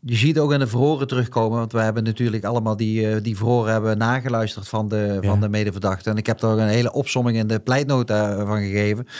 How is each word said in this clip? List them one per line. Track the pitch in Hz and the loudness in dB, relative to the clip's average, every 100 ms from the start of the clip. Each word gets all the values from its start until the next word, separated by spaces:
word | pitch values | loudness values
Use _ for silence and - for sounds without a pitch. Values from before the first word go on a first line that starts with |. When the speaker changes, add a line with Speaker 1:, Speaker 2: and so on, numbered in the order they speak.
| 131 | -2
Speaker 1:
je | 117 | 2
ziet | 135 156 | 2 4
ook | 147 | 2
in | 143 | 2
de | 131 | 2
verhoren | 120 143 156 135 | 2 2 2 -2
terugkomen, | 127 117 - 113 113 | -2 0 0 0 0
want | 113 | -2
we | 113 | 0
hebben | 110 110 | 0 0
natuurlijk | 113 110 117 107 | -2 0 -2 -2
allemaal | 101 120 110 107 | -2 -2 -2 -2
die, | 113 110 107 | 0 0 0
eh, | 107 | 0
die | 107 101 | -2 -2
verhoren | 113 123 110 | 2 2 2
hebben | 110 110 107 | 0 2 0
nageluisterd | 113 127 127 120 107 - 98 | 0 0 0 -2 -2 -6 -6
van | 110 107 | -4 -2
de, | 107 104 98 | -2 0 0
Speaker 2:
Ja. | 98 | 2
Speaker 1:
van | 101 | 2
de | 107 | 2
medeverdachte. | 104 104 95 98 95 - | 0 -2 -2 -2 -2 -2
En | 107 | -2
ik | 110 | -2
heb | 110 | 0
daar | 113 | 0
ook | 110 | 2
een | 107 | 2
hele | 110 120 | 2 0
opsomming | 131 135 131 120 113 | -2 -2 0 0 0
in | 110 | 0
de | 110 | -2
pleitnota | 107 131 143 135 120 107 104 101 104 | 0 0 2 0 2 0 0 -2 -2
van | 107 | -2
gegeven. | 101 101 104 107 123 - | -2 0 0 -2 -6 -14